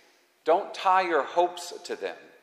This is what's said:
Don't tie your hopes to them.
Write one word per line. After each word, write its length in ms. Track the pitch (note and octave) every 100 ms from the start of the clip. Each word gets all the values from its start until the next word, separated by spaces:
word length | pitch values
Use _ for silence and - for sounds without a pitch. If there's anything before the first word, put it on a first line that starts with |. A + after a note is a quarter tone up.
| _ _ _ _
Don't 280 | - F3 G3+
tie 300 | - F#3+ F#3
your 200 | F3+ D#3
hopes 520 | B2+ E3+ F3 - - -
to 120 | - G#2+
them. 200 | F#2 E2 - -